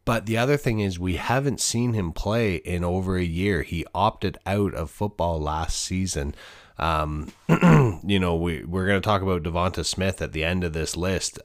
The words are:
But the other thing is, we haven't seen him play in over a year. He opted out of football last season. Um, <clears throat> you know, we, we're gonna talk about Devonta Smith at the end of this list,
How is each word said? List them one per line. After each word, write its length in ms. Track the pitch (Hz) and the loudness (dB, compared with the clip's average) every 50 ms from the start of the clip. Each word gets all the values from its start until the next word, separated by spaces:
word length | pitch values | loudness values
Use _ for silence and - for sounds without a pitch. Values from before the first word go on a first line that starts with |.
| _ | _
But 220 | 135 117 110 98 | -2 -2 -2 0
the 100 | 110 113 | 0 0
other 200 | 113 123 139 147 | 2 2 2 2
thing 220 | 143 - 131 110 107 | 2 2 0 0 2
is, 180 | 101 95 90 | 0 0 -2
we 200 | 87 90 92 87 | -2 -2 -2 -2
haven't 420 | 80 - - 120 135 139 143 110 - | -2 0 0 0 0 0 0 -2 -2
seen 340 | - - - 117 120 123 113 | -2 -2 0 0 0 2 0
him 200 | 107 90 82 - | 0 -2 -2 -4
play 420 | - - 98 107 120 117 101 90 | -4 -2 -2 0 0 0 0 0
in 280 | 76 - - 90 87 87 | -2 -2 -4 -2 0 0
over 340 | 87 90 95 92 95 92 | 0 0 0 0 0 0
a 60 | 90 90 | 0 0
year. 400 | 85 82 87 95 104 95 76 - | 0 0 0 0 2 2 0 -2
He 220 | - 90 98 - - - | -2 -4 -6 -6 -4 -2
opted 440 | 90 101 110 - - - 92 - - - | 0 0 0 0 0 -4 -4 -4 -4 -4
out 280 | 95 98 104 101 92 - | -2 0 2 0 0 0
of 160 | - 82 - | -4 -6 -8
football 500 | - - 104 101 - - 85 87 82 80 | -4 -4 -4 -4 -2 -2 0 0 0 0
last 400 | 76 76 78 80 82 - - - | -2 -2 -2 -2 -2 -2 -2 -4
season. 560 | - - 92 92 95 90 - 76 69 73 - - - - - - - - - | -4 -2 -2 -2 0 -2 -2 -2 -4 -4 -6 -10 -16 -20 -20 -20 -20 -18 -8
Um, 540 | - 76 82 80 78 76 76 - 151 - - - - - | -2 0 0 2 0 0 -2 -4 -6 -8 -10 -14 -8 2
<clears throat> 540 | - 165 - 180 170 160 151 131 110 90 - - | 2 4 6 8 8 8 8 6 4 2 -2 0
you 140 | 101 101 95 | 0 2 4
know, 160 | 90 87 85 | 4 2 2
we, 300 | 82 85 87 80 64 55 | 2 0 0 -2 -4 -6
we're 200 | 80 90 95 92 | -4 -4 0 2
gonna 140 | 98 101 95 | 2 2 2
talk 220 | - 107 104 92 | 2 2 2 2
about 220 | 95 95 90 87 78 | 2 0 0 0 -2
Devonta 420 | 85 82 87 90 92 - 85 78 | -2 0 0 0 0 -2 -2 -4
Smith 360 | - - 90 95 95 - - | -4 -2 0 0 0 0 -2
at 120 | 80 71 80 | -6 -4 -2
the 100 | 78 78 | -2 0
end 220 | 82 90 92 87 | 0 0 0 0
of 80 | 85 78 | -2 -2
this 240 | 80 78 - - | -4 -4 -4 -4
list, 420 | 80 87 95 92 78 - - - - | -2 -2 -2 -2 -2 -4 -6 -8 -8